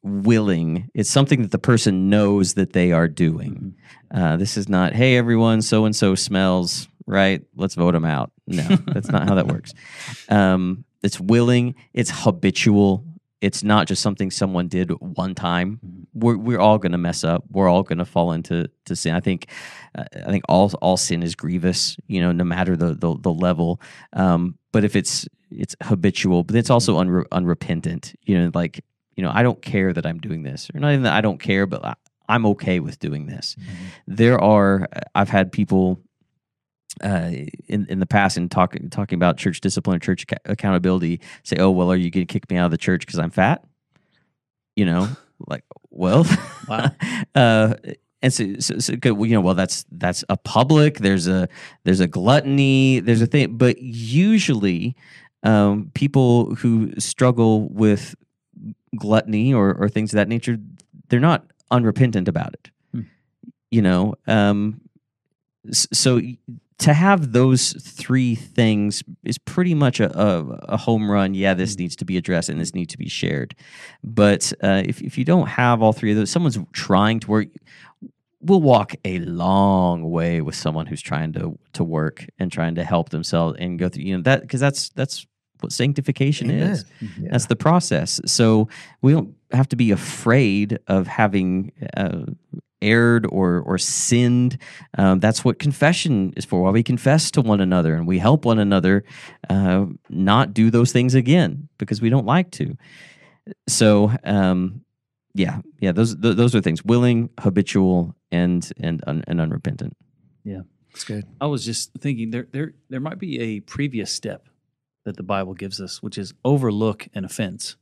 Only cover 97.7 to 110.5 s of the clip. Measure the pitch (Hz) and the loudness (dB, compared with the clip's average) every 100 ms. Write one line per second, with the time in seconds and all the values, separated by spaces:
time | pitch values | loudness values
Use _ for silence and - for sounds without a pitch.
97.7 | 92 80 80 82 92 101 151 117 110 101 | 2 2 0 0 0 2 2 2 2 2
98.7 | 98 90 98 - - - - - 98 95 | 2 4 2 0 -20 -20 -20 -2 0 2
99.7 | 92 98 - _ 80 95 110 156 101 113 | 2 0 -6 _ -2 2 4 2 2 4
100.7 | 117 123 123 123 131 120 170 110 139 147 | 4 2 2 2 2 4 4 2 -2 -12
101.7 | _ - 104 113 131 107 160 180 - - | _ -8 -2 2 2 2 0 0 -6 -8
102.7 | - _ - - _ _ _ - - - | -8 _ -20 -20 _ _ _ -20 -16 -6
103.7 | - 107 104 107 120 - 101 95 90 92 | 2 4 6 4 0 -2 0 2 0 -2
104.7 | 113 _ _ _ _ _ 98 90 80 - | -6 _ _ _ _ _ -4 -2 -4 -12
105.7 | _ 98 90 113 82 113 98 120 120 90 | _ -2 2 0 2 0 2 2 2 0
106.7 | 82 104 120 123 117 117 - 101 92 95 | -2 0 2 4 2 -2 -4 -2 0 0
107.7 | 101 92 90 82 - _ 87 87 87 82 | 2 2 2 -2 -8 _ -2 0 0 -4
108.7 | - 82 82 - 76 - 85 80 80 - | -8 -6 -6 -6 -6 -4 -2 -2 -4 -6
109.7 | - - - _ _ _ _ 107 | -8 -10 -14 _ _ _ _ -14